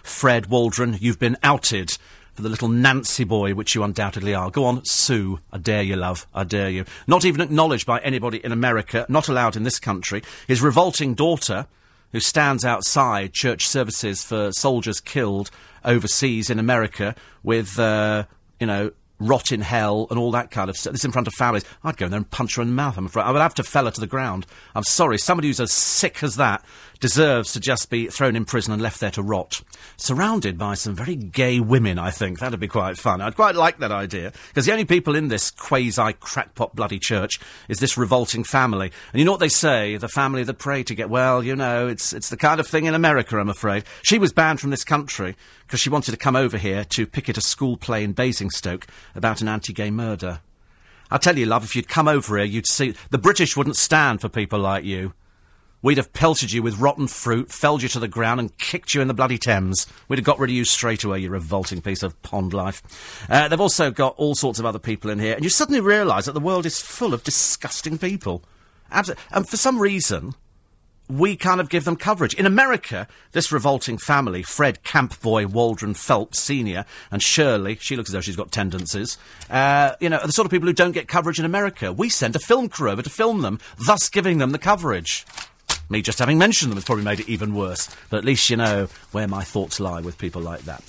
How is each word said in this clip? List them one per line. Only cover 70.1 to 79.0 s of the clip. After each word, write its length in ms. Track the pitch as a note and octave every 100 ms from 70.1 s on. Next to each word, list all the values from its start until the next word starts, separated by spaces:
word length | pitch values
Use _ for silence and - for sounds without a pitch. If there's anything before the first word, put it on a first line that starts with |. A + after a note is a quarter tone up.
| F#2 G2 - _ _ _ _ _ _ -
we 300 | C3+ G3 F#3
kind 240 | F3+ F#3
of 80 | D#3
give 160 | F3
them 120 | D#3+ E3
coverage. 360 | - G3+ B2
In 140 | - G3
America, 600 | G#3 C4+ A3+ - G2 - - _
this 200 | E3 -
revolting 460 | D3 C#3 C3+ - A2+
family, 440 | - C#3+ A#2+ F2+
Fred 400 | - - C#3+ G2
Campboy 600 | - D3+ B2+ - A2+ A2
Waldron 480 | G2 A2 A#2 G#2+ G#2+
Phelps 480 | G2+ - A2+ A2 -
Senior 460 | - C#3+ G#2+ F2+ - - -
and 120 | G2
Shirley, 540 | - - C#3+ G#2+ G2 A2
she 160 | -
looks 140 | B2+ G2+
as 60 |
though 80 | F#2+
she's 140 | F2 F2+
got 140 | -
tendencies, 680 | A2 G2 F#2 E2+ G2+